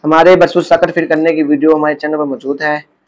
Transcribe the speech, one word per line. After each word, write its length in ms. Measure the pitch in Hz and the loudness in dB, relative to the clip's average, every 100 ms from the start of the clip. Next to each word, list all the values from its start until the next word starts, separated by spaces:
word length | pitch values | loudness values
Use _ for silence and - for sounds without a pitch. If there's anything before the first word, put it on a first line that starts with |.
हमारे 300 | 156 160 170 185 | 2 4 6 4
बस 160 | 165 | 4
स्विच 140 | 175 165 | 0 0
सॉकेट 240 | 165 175 | 0 0
fit 180 | 170 165 | -2 -2
करने 240 | 156 160 | 0 0
की 100 | 156 | -2
video 300 | 143 147 156 | -2 0 2
हमारे 200 | 151 151 147 | 2 0 -4
channel 200 | 151 151 | -6 -4
पर 80 | 147 | -6
मौजूद 360 | 127 131 143 | -6 -8 -6
है, 200 | 151 151 _ _ | -4 -6 _ _